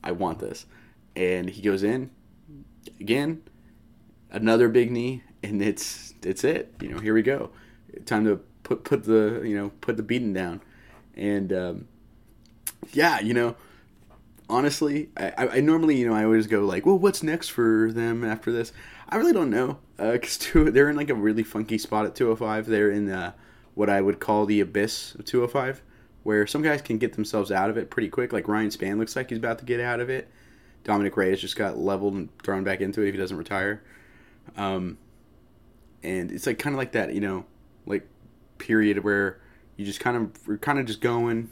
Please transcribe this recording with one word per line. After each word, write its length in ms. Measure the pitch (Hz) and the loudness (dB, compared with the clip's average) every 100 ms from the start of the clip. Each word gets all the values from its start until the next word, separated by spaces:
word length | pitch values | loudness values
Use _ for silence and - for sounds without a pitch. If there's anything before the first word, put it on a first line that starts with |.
I 80 | - | -6
want 280 | 87 92 80 | -4 -4 -4
this." 260 | - - - - - _ _ - | -8 -12 -16 -20 -20 _ _ -2
And 340 | 90 90 90 | 0 0 -4
he 120 | 101 | -4
goes 220 | 104 98 | 0 2
in, 260 | 101 123 131 - _ - - 147 143 - - - | 2 0 -4 -14 _ -20 -20 -20 -20 -20 -20 -14
again, 440 | 101 123 147 160 - - - - - - - _ - | -2 0 0 -6 -12 -20 -20 -20 -20 -20 -20 _ -12
another 360 | 104 110 113 120 | -2 2 6 6
big 240 | 120 117 | 4 2
knee, 320 | 120 120 127 - - | 0 -4 -6 -12 -14
and 180 | 101 104 | -6 -2
it's, 540 | 101 98 - - - - | 0 -2 -6 -12 -16 -10
it's 200 | 90 95 | -6 -2
it. 300 | 135 160 - - | 0 -2 -4 -12
You 80 | - | -10
know, 100 | - | -6
here 140 | 107 | 2
we 80 | 110 | 4
go. 300 | 113 139 - - - - - - - | 4 0 -4 -12 -20 -20 -20 -18 -2
Time 200 | 110 107 | 2 4
to 160 | 98 - - | 2 -2 -20
put, 200 | - 120 | -4 -4
put 200 | - 143 | 0 -2
the, 380 | 104 110 107 117 | 4 4 4 0
you 120 | 113 101 | -4 -4
know, 140 | 101 - | -4 -8
put 160 | - 110 | -6 -4
the 60 | |
beating 300 | 110 123 117 | -2 -2 -2
down. 280 | 92 90 92 - - - - - - | -2 -4 -8 -14 -20 -20 -20 -20 -6
And, 380 | 101 101 95 | -2 -2 -2
um, 340 | 92 90 90 - - - - _ - - - - - - | -2 -4 -8 -14 -20 -20 -20 _ -20 -20 -14 -14 -14 -6
yeah, 280 | 139 165 139 | 2 2 2
you 140 | 104 | 0
know, 220 | 120 120 120 - - - _ - - - - - | 2 0 -2 -18 -20 -20 _ -20 -20 -20 -20 -2
honestly, 600 | 120 143 143 151 143 151 - | 2 2 2 0 0 -4 -6
I, 180 | - - | -8 -2
I, 100 | 123 127 | 0 4
I 20 | |
normally, 380 | 147 160 160 135 | 4 6 4 4
you 100 | 120 | 4
know, 80 | 110 | 4
I 80 | |
always 240 | 107 110 107 | 6 4 4
go 180 | 107 101 | 2 2
like, 200 | 92 170 | 2 4
"Well, 120 | 190 | 6
what's 240 | 196 190 | 4 2
next 280 | 156 165 - | -2 -4 -4
for 420 | - 113 110 110 | 0 4 4 4
them 320 | 113 117 117 | 2 -2 -2
after 280 | 117 110 - | -2 -4 -4
this?" 200 | 117 113 - - - - | -4 -4 -10 -20 -20 -6
I 80 | 208 | 0
really 160 | 330 | 4
don't 180 | 233 151 | 4 4
know, 260 | 110 127 143 - - | 2 0 -4 -14 -6
uh, 180 | 107 120 | -2 -2
'cause 180 | - - | -2 -6
<laughs> 20 | |
two, 320 | - 165 156 | 2 4 6
they're 180 | 120 143 | 6 6
in, 60 | 147 | 4
like, 140 | 147 | -2
a 60 | 120 | 2
really 280 | 104 107 | 2 2
funky 340 | 110 107 110 110 | -2 -4 -2 -4
spot 280 | - 107 107 | -2 0 0
at 100 | - | 0
two 160 | 120 | 0
oh 40 | 113 | 0
five. 300 | 110 107 107 | 0 -4 0
They're 240 | 107 104 | 2 4
in, 200 | 104 101 | 2 -2
uh, 240 | 92 87 - - - - - | -4 -8 -12 -20 -20 -18 -2
what 140 | 104 | 2
I 120 | 98 | 4
would 180 | 98 98 | 2 0
call 260 | - 107 104 | 0 2 4
the 140 | 104 | 2
abyss 540 | 95 101 107 - - - | 2 0 -2 -4 -10 -14
of 100 | - | -2
two 180 | 127 | 0
oh 40 | 120 | 0
five, 360 | 139 131 135 - - - - | -2 -4 -8 -14 -20 -20 -12
where 240 | - 107 104 | 0 2 2
some 160 | 147 | 2
guys 180 | 156 147 | 0 0
can 160 | 147 110 | -2 -2
get 160 | 113 | 0
themselves 380 | - 107 110 98 | -2 -4 -2 0
out 180 | 95 98 | 0 0
of 80 | 113 | -2
it 140 | - | -4
pretty 180 | - 107 | -4 -2
quick. 240 | - 123 | -2 -2
Like, 140 | 110 - | -2 -2
Ryan 220 | 107 107 | 0 0
Spann 280 | - 95 104 | -2 -4 -2
looks 180 | 110 - | -2 -4
like 140 | 127 | -6
he's 80 | 113 | -6
about 220 | 120 117 | -4 -6
to 60 | 123 | -4
get 140 | 120 | -4
out 200 | 120 120 | -2 -4
of 100 | 123 | -4
it. 200 | 131 - - - - - - | -6 -8 -20 -20 -20 -20 -16
Dominic 320 | - 104 101 98 | -2 0 0 2
Reyes 240 | 95 95 | 2 0
just 160 | 92 - | -2 -4
got 220 | 98 55 | -4 -2
leveled 360 | 87 98 101 | -2 0 -2
and 160 | 98 80 - | -2 -8 -10
thrown 200 | - 98 | -4 -2
back 180 | 95 95 | -2 -2
into 200 | 98 98 | -2 0
it 60 | 101 | 0
if 60 | |
he 60 | 98 | 0
doesn't 180 | 92 92 | -6 -6
retire. 440 | 82 98 98 107 - - - - - - - - | -6 -4 -2 -4 -12 -20 -20 -20 -20 -20 -20 -8
Um, 400 | 101 95 90 - - - _ - _ _ - _ - _ | -4 -4 -6 -10 -20 -20 _ -20 _ _ -20 _ -20 _
and 300 | - 92 87 | -6 -6 -6
it's, 140 | - - | -4 -4
like, 140 | 113 | -4
kinda 180 | 147 135 | -4 -4
like 140 | 127 | -4
that, 220 | 117 98 | -4 -2
you 80 | 98 | -4
know, 240 | 101 95 - - - _ - | -4 -4 -8 -20 -20 _ -6
like, 220 | 98 - _ - _ - - | -6 -6 _ -20 _ -20 -20
period 460 | - 110 107 101 | 0 4 4 2
where 360 | 101 101 98 - - - - - | 2 2 0 -4 -20 -20 -20 -10
you 80 | 101 | -10
just 140 | 98 | -4
kind 180 | 123 120 | -2 -2
of, 300 | 107 - - | -4 -6 -8
we're 100 | 104 | -6
kinda 260 | - 143 | -2 -2
just 180 | 123 107 | -2 -2
going 480 | 120 120 117 113 113 | -2 0 0 -2 -4